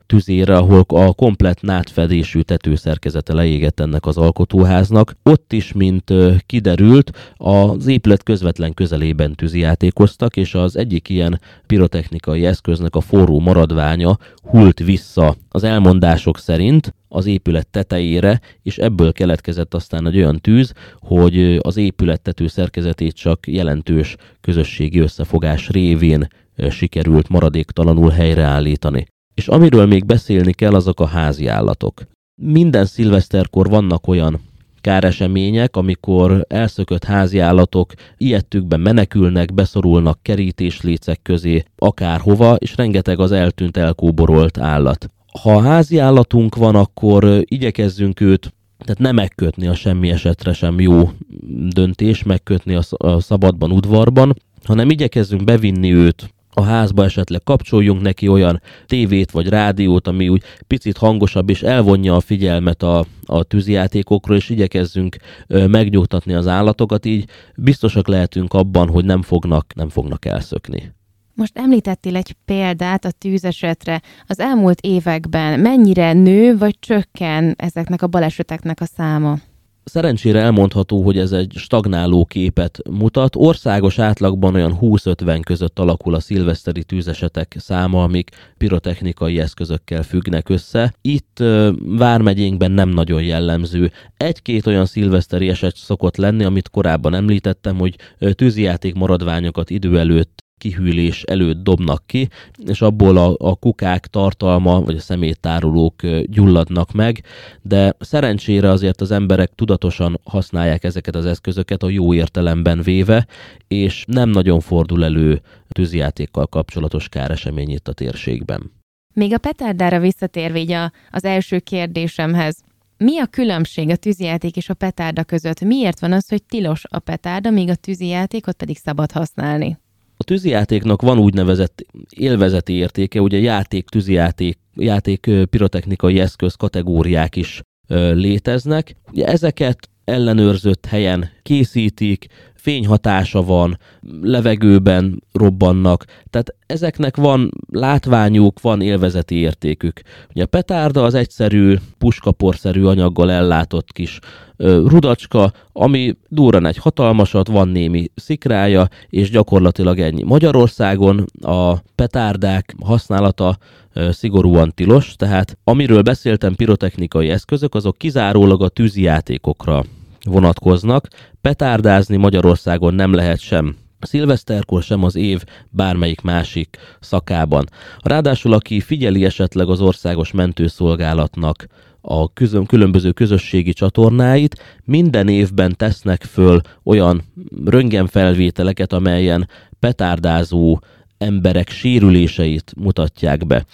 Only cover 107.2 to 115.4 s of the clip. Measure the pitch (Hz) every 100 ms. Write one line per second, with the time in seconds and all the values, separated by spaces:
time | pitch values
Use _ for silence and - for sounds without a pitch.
107.2 | - - - - 98 98 98 - - 151
108.2 | 135 101 - 101 98 95 95 92 95 101
109.2 | 98 95 90 - 110 95 90 - 85 85
110.2 | - 101 92 87 85 80 90 87 - 85
111.2 | 85 85 - 92 90 95 92 98 87 85
112.2 | 82 - 87 82 85 85 85 92 95 110
113.2 | 117 - - - - 202 196 - - 127
114.2 | 120 101 92 85 82 87 80 85 80 78
115.2 | 78 76